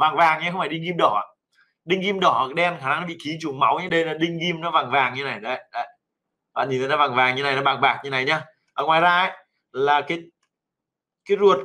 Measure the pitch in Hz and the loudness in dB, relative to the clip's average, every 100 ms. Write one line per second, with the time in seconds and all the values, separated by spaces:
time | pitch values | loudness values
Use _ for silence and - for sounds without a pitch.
0 | 151 147 165 151 170 185 151 160 165 175 | 0 4 2 2 -4 -4 -4 -6 -6 0
1 | 151 104 - _ _ _ _ _ 160 190 | 0 0 -6 _ _ _ _ _ -4 -2
2 | 185 190 180 120 131 160 175 165 135 151 | -2 0 2 2 0 0 -2 -2 -4 -4
3 | 175 165 - 160 156 135 120 156 180 165 | -4 -8 -8 -8 -6 0 0 0 0 0
4 | 160 151 170 165 175 165 165 156 127 139 | 0 -2 -2 -2 -4 -4 -2 -2 0 0
5 | 127 127 139 110 113 127 - 120 113 _ | 0 -2 -8 -8 -8 -8 -8 -10 -10 _
6 | _ _ _ _ _ 120 131 127 135 147 | _ _ _ _ _ -4 -2 -2 0 2
7 | 143 123 127 127 143 135 139 120 131 117 | 2 2 2 2 -2 0 0 2 2 0
8 | 139 135 131 151 131 _ _ - 156 160 | -4 -4 -2 -2 -4 _ _ -4 2 4
9 | 175 175 185 - _ _ _ 127 143 147 | 4 4 0 -4 _ _ _ -2 2 2
10 | 143 170 170 _ _ _ _ _ _ _ | 0 -6 -8 _ _ _ _ _ _ _
11 | _ _ - 196 202 165 | _ _ -2 4 4 4